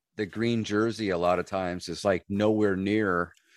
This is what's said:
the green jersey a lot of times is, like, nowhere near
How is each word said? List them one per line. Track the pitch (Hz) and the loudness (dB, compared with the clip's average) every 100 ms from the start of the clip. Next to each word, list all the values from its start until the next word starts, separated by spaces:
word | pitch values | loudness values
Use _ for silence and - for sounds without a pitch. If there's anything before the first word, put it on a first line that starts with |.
| _ - | _ -8
the | 104 | -6
green | 107 117 117 | -2 0 0
jersey | 98 104 113 107 104 | 0 0 0 -2 -2
a | 87 | 0
lot | 87 90 | 2 2
of | 87 | 0
times | 98 90 90 - | -4 -4 -4 -8
is, | 82 | -2
like, | 104 92 - | 0 0 -2
nowhere | 98 107 107 104 95 | 0 2 4 2 2
near | 98 107 104 87 87 - _ | 0 0 2 0 -2 -8 _